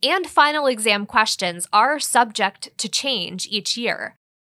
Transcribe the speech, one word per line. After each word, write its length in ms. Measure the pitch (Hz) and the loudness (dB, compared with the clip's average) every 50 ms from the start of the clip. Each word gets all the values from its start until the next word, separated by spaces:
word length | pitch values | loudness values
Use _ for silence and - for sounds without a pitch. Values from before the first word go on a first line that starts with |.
and 240 | - 269 349 381 359 | -2 0 0 0 -2
final 400 | - - 330 294 294 302 302 285 | 0 2 4 4 4 4 2 0
exam 400 | 269 254 214 220 233 208 202 208 | 0 0 0 2 2 2 0 0
questions 640 | - - 233 220 220 - - 190 180 175 175 - - - | 0 2 2 2 2 0 -2 -2 -4 -4 -6 -4 0 2
are 260 | 208 226 262 302 294 | 4 4 4 2 0
subject 680 | - - - 240 247 226 208 - 208 196 - - - - _ - | -2 0 2 2 2 2 0 -2 -2 -2 -2 -6 -18 -14 _ -10
to 100 | - 185 | -8 -4
change 600 | - - - 277 262 202 175 165 175 185 - - | -4 -4 -2 -2 -4 -4 -6 -8 -8 -10 -8 -6
each 240 | 202 208 - - - | -6 -4 -4 -4 -6
year, 400 | 233 240 208 - - 107 - - _ _ _ _ _ | -4 -4 -4 -4 -4 -6 -12 -14 _ _ _ _ _